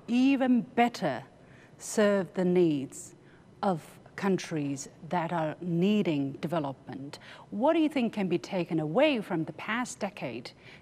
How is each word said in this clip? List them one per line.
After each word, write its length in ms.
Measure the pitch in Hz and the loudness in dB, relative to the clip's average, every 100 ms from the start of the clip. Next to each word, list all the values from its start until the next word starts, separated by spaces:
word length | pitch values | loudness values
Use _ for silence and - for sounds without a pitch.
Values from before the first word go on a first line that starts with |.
| - | -2
even 540 | 240 269 269 262 240 | 2 4 4 4 2
better 600 | 170 - 240 - 170 117 - - - - - - | 2 2 2 2 -4 -4 -10 -20 -20 -20 -20 -18
serve 520 | - - 208 202 170 190 | -4 2 4 4 0 -2
the 100 | 180 | 2
needs 680 | 180 170 143 135 - - - - - - - | 4 4 2 -4 -12 -18 -20 -20 -20 -20 -2
of 180 | 208 160 - - - - | 0 0 -6 -20 -18 -4
countries 760 | 196 180 - 160 143 139 - - 156 | 0 0 0 -4 -2 -4 -8 -16 -4
that 220 | 180 165 | -2 -2
are 240 | 175 156 - | -2 -2 -4
needing 680 | 175 170 196 214 175 147 139 139 | -2 2 4 4 2 0 -2 -4
development? 800 | 160 160 139 131 - 135 139 - - - - | -4 -2 -4 -8 -12 -12 -12 -14 -20 -20 -10
What 220 | 202 277 | 0 2
do 60 | 330 | 4
you 80 | 302 | 2
think 260 | 285 233 | 2 -2
can 140 | 214 190 | 0 0
be 100 | 170 | -2
taken 420 | - 190 170 165 | -2 -4 -2 -2
away 420 | 151 190 302 240 | 0 2 4 2
from 240 | 180 165 156 | -2 -4 -4
the 80 | |
past 460 | 156 - 233 240 - | -8 -6 -4 -4 -6
decade 520 | 196 - 147 117 - - - - | -8 -6 -10 -10 -14 -18 -20 -20